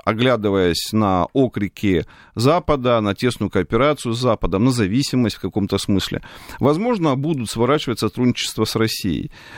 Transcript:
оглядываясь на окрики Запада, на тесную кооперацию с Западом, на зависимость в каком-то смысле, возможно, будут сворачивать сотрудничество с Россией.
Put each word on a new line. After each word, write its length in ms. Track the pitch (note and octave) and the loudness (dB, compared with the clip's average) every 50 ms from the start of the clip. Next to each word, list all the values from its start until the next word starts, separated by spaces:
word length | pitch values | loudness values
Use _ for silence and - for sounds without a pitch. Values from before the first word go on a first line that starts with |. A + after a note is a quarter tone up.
| - | -4
оглядываясь 880 | G2 A2 A2 B2 C3 B2 A2 G#2 G2+ G2 F#2+ F2+ F2 D#2+ - - - G#2+ | -2 0 2 2 2 2 2 0 2 2 2 2 2 0 0 -2 -2 0
на 320 | A2 G#2+ G2 F#2 F2+ E2+ - - | 2 2 2 2 2 0 0 2
окрики 720 | C#3 C3 A#2 - G#2+ G2+ F2+ - - A2 G2 F#2 D#2 - - - - - - - | 0 0 0 0 -2 -4 -4 -4 -2 0 0 2 0 0 -4 -10 -20 -20 -12 -4
Запада, 680 | G#2+ A#2 C#3 E3 F3 - - D3+ C3+ A#2+ B2 A#2+ A2+ | 0 2 2 2 2 2 0 -2 0 2 2 2 2
на 120 | G#2+ G2+ G2 | 2 0 -2
тесную 360 | - B2 B2 - - G#2+ F#2 | 0 -2 -2 -2 -2 -4 -2
кооперацию 640 | - G2 F2 - A2+ A2+ C3+ D3+ D3 - - A#2+ A2+ | 0 -2 0 0 0 2 2 2 0 -2 -4 -6 -4
с 60 | A#2+ | -2
Западом, 440 | B2 B2 G#2+ - - E2 F2+ F#2+ A#2+ | 0 0 0 0 0 -2 0 2 2
на 60 | C3+ | 2
зависимость 640 | B2+ A#2+ G#2 F2+ G#2 C3+ C#3+ - - B2+ A#2+ G#2+ - | 2 2 0 0 0 0 -2 0 0 0 0 0 -2
в 60 | - | -4
каком-то 360 | - F#2+ - G#2+ G2+ - G2 | -6 -6 -4 -2 -2 0 -2
смысле, 440 | G2 - - G2+ F#2 - - - - - - - - - - - - | -2 0 2 0 0 0 -2 -4 -6 -8 -10 -18 -18 -18 -14 -4 0
возможно, 560 | A2+ C#3 D3+ E3+ A3+ B3 A#3 G3 E3 D3+ B2+ | 2 2 2 2 2 0 0 2 2 0 0
будут 340 | C#3 C#3 E3 E3 B2+ A2+ - | 0 0 -2 -2 -2 -4 -4
сворачивать 500 | - A2+ A#2+ B2 D3 D3+ - C3+ A2+ - | -2 0 2 2 2 0 0 -2 -4 -2
сотрудничество 640 | A2+ G#2+ - A#2 B2+ B2 A#2+ - - - - A2+ G#2+ | -2 -2 0 2 2 2 2 0 -4 -6 -2 -2 -2
с 120 | - - | 0 0
Россией. 540 | A2 A2+ A2+ - - - F#2+ D2 A1 - - - - - - - | 0 0 0 -2 -2 -2 -2 -2 -2 -4 -6 -12 -16 -20 -20 -20